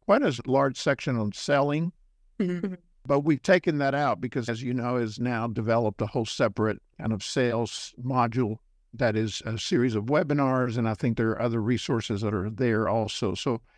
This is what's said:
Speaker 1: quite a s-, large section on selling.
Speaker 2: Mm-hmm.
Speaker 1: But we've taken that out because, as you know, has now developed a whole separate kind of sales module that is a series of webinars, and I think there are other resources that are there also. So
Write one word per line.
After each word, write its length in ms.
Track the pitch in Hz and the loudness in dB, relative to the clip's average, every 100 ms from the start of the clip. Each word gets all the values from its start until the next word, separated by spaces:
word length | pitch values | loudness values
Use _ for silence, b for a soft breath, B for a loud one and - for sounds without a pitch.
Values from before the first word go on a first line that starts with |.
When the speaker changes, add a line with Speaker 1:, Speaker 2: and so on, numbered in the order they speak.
| - | 2
Speaker 1:
quite 160 | 220 | 4
a 60 | 247 | 4
s-, 120 | 120 131 | 0 0
large 320 | 131 139 131 | 2 2 0
section 400 | - 139 - 120 | -2 -2 0 -2
on 160 | 104 | -2
selling. 580 | - - 143 143 147 170 - _ _ _ - | -4 0 2 2 0 -2 -6 _ _ _ -4
Speaker 2:
Mm-hmm. 360 | 185 180 190 180 _ _ - | -2 -2 -6 -8 _ _ 0
Speaker 1:
But 140 | 143 | 0
we've 200 | 147 143 | 2 2
taken 380 | - 180 175 147 | 4 4 4 2
that 160 | 139 139 | 2 2
out 260 | 143 113 | 0 0
because, 280 | 127 135 117 | -2 -4 -2
as 120 | 113 | -4
you 100 | 127 | -2
know, 260 | 123 120 123 | -2 0 0
has 220 | 113 104 | -2 -2
now 280 | 123 117 117 | -4 -2 -4
developed 540 | 110 110 117 110 - | -2 2 2 2 0
a 40 | 107 | -4
whole 200 | 131 110 | -2 -4
separate 540 | - 120 101 107 - _ - | 0 0 0 -2 -2 _ -8
kind 120 | 110 | -4
of 120 | 107 | -4
sales 720 | - - 123 113 113 - - - | -4 0 2 0 -2 -6 -12 -10
module 540 | 123 127 117 117 113 113 _ _ _ | -2 0 2 2 -2 -2 _ _ _
that 220 | 110 117 107 | -2 0 2
is 260 | 110 - 113 | 0 -4 -6
a 120 | 107 | -6
series 380 | - - 127 110 | 0 2 2 0
of 120 | 107 | 0
webinars, 680 | 151 160 147 135 131 123 117 | 0 2 2 2 2 0 0
and 100 | 113 | -2
I 60 | |
think 240 | 110 120 113 | 0 -2 0
there 120 | 113 | 0
are 120 | 107 | 0
other 200 | 117 117 | 0 0
resources 600 | 107 120 - 120 - 101 | 0 0 0 -2 -2 -2
that 140 | 107 101 | -2 -2
are 160 | 98 | -2
there 360 | 110 127 110 107 | -2 0 2 2
also. 460 | 113 107 - 107 | 0 -2 -2 -2
So 280 | - - 113 _ | -2 -2 -4 _